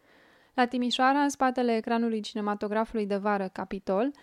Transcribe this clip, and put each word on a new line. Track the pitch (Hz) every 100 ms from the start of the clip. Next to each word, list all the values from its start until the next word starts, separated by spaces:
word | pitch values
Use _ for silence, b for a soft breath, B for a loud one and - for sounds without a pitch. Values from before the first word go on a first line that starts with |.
| b b b b b
La | - 247
Timișoara, | 254 247 233 262 277
în | 285
spatele | 269 262 254 240 226
ecranului | 226 233 233 220
cinematografului | 208 220 208 208 214 208 226 226 202
de | 202
vară | 202 202 190
Capitol, | - 190 196 - 190 269 B